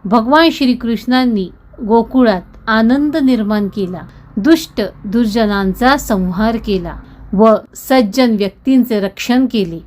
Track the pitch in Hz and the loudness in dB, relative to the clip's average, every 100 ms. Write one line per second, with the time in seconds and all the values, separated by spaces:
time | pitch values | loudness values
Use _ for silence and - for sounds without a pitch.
0 | 190 233 226 302 330 - 262 247 233 226 | 0 0 2 2 2 2 -2 0 -2 -4
1 | - 254 254 214 180 - - - 220 226 | 0 0 2 -2 -4 -10 -20 -12 0 0
2 | 226 262 240 185 - - - 220 226 277 | 2 2 2 0 -6 -12 -2 0 2 2
3 | 294 311 262 240 208 214 202 208 180 175 | 0 0 0 0 0 -2 -4 -6 -6 -8
4 | - - - - 214 320 - - 202 - | -16 -20 -10 -4 2 2 0 -6 -8 -8
5 | 208 220 226 220 214 202 190 185 247 277 | -4 -2 0 0 0 0 -2 0 2 2
6 | - 202 185 180 220 233 214 190 170 147 | 0 -2 -2 -2 -2 -2 -4 -4 -6 -14
7 | - - - 190 220 214 - - - 262 | -20 -20 -6 2 4 2 -2 -20 0 0
8 | 208 226 254 214 196 - - 262 247 214 | 2 0 0 0 -4 -4 0 2 2 -2
9 | 196 - - 247 262 226 180 165 | -4 -6 -2 0 0 -2 -4 -8